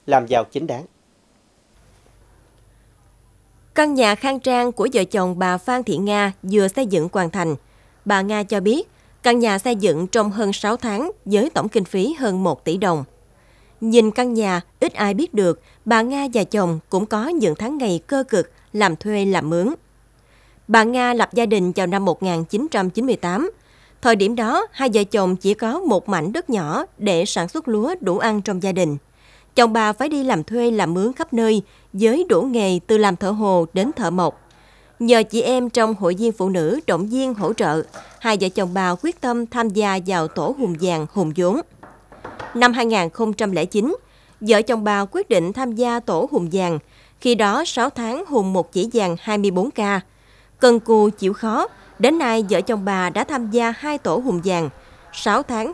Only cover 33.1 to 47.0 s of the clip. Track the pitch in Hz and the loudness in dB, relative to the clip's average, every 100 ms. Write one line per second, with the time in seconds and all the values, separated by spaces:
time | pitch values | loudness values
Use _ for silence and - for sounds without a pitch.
33.1 | 175 190 208 208 185 165 190 233 311 180 | 2 -2 0 2 2 2 0 -2 0 -2
34.1 | 180 165 - _ _ - _ _ - 233 | 0 0 -2 _ _ -20 _ _ -4 4
35.1 | 233 220 226 - 254 247 247 220 202 185 | 4 4 0 0 0 0 2 2 2 0
36.1 | 180 226 220 190 185 156 269 - 170 208 | 0 -2 0 0 0 0 0 0 -2 0
37.1 | 254 262 214 175 226 185 156 - - - | -2 -2 -2 -2 0 0 0 -4 -10 -20
38.1 | - 233 208 185 214 185 190 180 175 320 | -8 -2 0 0 -2 -4 -2 -2 -2 -4
39.1 | 359 247 240 233 247 233 196 208 190 180 | -4 -4 -4 -4 -2 -2 0 0 -2 -2
40.1 | 180 156 - 156 277 220 160 180 165 151 | -2 -2 -2 -4 -2 -4 -2 -2 -2 -4
41.1 | 202 160 156 175 254 - - - - _ | -2 -2 0 0 0 -4 -16 -20 -20 _
42.1 | - - - - 233 247 240 233 220 170 | -20 -20 -16 -10 2 2 4 0 2 0
43.1 | - 220 202 214 175 180 214 240 440 _ | -2 -4 -2 -2 0 0 0 0 -2 _
44.1 | _ _ - 214 214 220 226 208 202 196 | _ _ -10 4 4 4 -2 0 0 -2
45.1 | 359 403 202 165 240 262 220 240 233 233 | -4 0 0 0 -4 -6 -2 -2 -2 -2
46.1 | 170 269 285 170 190 180 156 - _ | -2 0 -2 -2 -2 -2 -4 -6 _